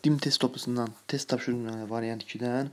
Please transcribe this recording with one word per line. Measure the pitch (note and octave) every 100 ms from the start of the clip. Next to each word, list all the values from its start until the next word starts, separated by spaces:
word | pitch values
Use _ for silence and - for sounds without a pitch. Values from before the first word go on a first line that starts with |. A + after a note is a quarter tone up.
Dim | D3+ D3
test | D3 -
toplusundan | B2 A#2 - B2 A#2 A2+ -
test | C#3 -
tapşırığı | B2 - A#2+ A2+ A2+ G#2+
variant | A2+ A2+ A2+ -
ikidən | A2+ B2 B2 C#3